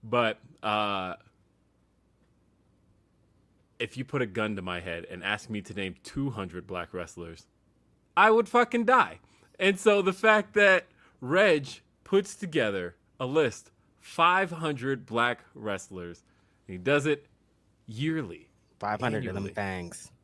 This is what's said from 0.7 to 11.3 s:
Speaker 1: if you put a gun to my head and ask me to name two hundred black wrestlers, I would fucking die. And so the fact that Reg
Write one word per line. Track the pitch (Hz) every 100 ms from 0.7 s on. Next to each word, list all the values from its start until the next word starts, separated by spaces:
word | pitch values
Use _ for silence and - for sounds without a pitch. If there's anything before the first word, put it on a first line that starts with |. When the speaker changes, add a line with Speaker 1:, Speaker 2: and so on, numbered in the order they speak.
| 107 104 98 92 87 _ _ _ _ _ _ _ _ _ _ _ _ _ _ _ _ _ _ _ _ _ _ _ _ _ _
Speaker 1:
if | 117 131
you |
put | 131 143
a | 117
gun | 92 107 101
to |
my | 92 87
head | 87 85 85
and | 90
ask | 92 104 -
me | 107
to | 95
name | 101 95 90
two | - - 139
hundred | 104 92 90 85
black | 90 82
wrestlers, | 90 82 - 85 85 _ _ _ _ _ _ _ -
I | 208
would | 220 214
fucking | 240 240 240
die. | 233 254 110 80 _ _ _ _
And | 190 190
so | 220 202
the | 190
fact | 185 220 214 208
that | 208 202 185 - _ _ _
Reg | 127